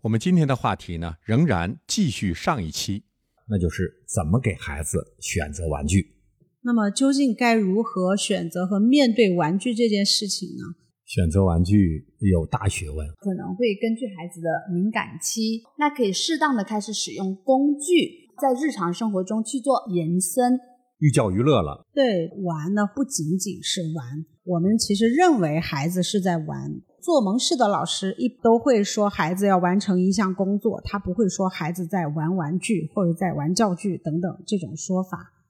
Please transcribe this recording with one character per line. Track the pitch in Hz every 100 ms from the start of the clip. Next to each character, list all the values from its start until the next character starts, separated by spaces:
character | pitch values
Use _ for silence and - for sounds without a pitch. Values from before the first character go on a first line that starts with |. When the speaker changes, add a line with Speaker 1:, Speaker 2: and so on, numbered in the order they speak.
Speaker 1:
我 | 110
们 | 110
今 | 180
天 | 180 143
的 | 131
话 | 123
题 | 95 - 85
呢， | 85 80
仍 | - 113
然 | 165 90 87 - -
继 | - 175
续 | - 101
上 | 90 - 147
一 | 80
期， | - - 101 _ _ _ _ -
那 | 104
就 | 85
是 | - 90 _ -
怎 | -
么 | 78 113
给 | 123
孩 | 80 - 73
子 | 78 82 - _
选 | - - 73
择 | 76 80
玩 | 71 73
具。 | 95 - _ _ _ _ _
Speaker 2:
那 | 240
么 | 233 202
究 | 202 269
竟 | 277 277
该 | 214 240
如 | 226 190 196
何 | 226 - 185 202
选 | - 185 170
择 | 180 180
和 | 196
面 | 220 285 254
对 | 220 208 175
玩 | 151 190
具 | 247
这 | 226 233
件 | 208 202
事 | - 208
情 | - -
呢？ | - 156 170 _ _
Speaker 1:
选 | - - 85
择 | 98
玩 | 95 82
具 | 90 104 90 76 - _
有 | 101 87 80
大 | - 101
学 | - 80
问。 | 76 76 -
Speaker 3:
可 | 202
能 | 180 185
会 | 185 240 202
根 | 226
据 | 226 247 185
孩 | 175
子 | 170
的 | 165 160 -
敏 | 175 202
感 | 214 - -
期， | - 226 220 226 _ -
那 | 294
可 | 285
以 | 214
适 | 180 - 311
当 | 302 240
的 |
开 | 196 214
始 | 202
使 | 208 -
用 | 110 190 190
工 | - 262 285 285
具， | 359 349 202 - _ -
在 | 269
日 | 247 311
常 | 196 175
生 | 175 226
活 | 190
中 | 185 214
去 | 214 269
做 | 254 254 -
延 | 175 160 175
伸。 | - - 247 254 - _ _ _
Speaker 1:
寓 | 151
教 | 143 110
于 | 92
乐 | 135 127
了。 | 78 69 _
Speaker 2:
对， | 285 254 185 165 190
玩 | 180 156 156
呢， | 208 202
不 | -
仅 | 269 - 156 185
仅 | 202 -
是 | - - 160
玩。 | 160 120 147 160 _
我 | - 170
们 | 180 220
其 | - 202
实 | 226
认 | 269 359 269
为 | 160 151
孩 | 160 147 156
子 | 180
是 | 175 208
在 | 185 170
玩。 | 151 139 139 147 _ _
做 | - 311
蒙 | 196 226
氏 | -
的 | 320 214
老 | 185
师 | 165 - 190 -
一 | 247 -
都 | 226 233
会 | 277 233
说 | 202 - 202
孩 | - 165
子 | 180 202
要 | 185
完 | 175 190
成 | 202 180
一 | 185
项 | 196 190
工 | 185 190 202
作， | 226 -
他 | - 208
不 | 185
会 | 185 202
说 | - 190
孩 | - 156
子 | 175 165
在 | 196 156
玩 | 156 156
玩 | 185 151 175
具 | - 202 156
或 | - 175
者 |
在 | 165 190
玩 | 147 147
教 | 180 220 175
具 | 202 165
等 | 160 160
等 | 180 -
这 | - 202
种 | 139 160
说 | - 185
法。 | 185 180 - _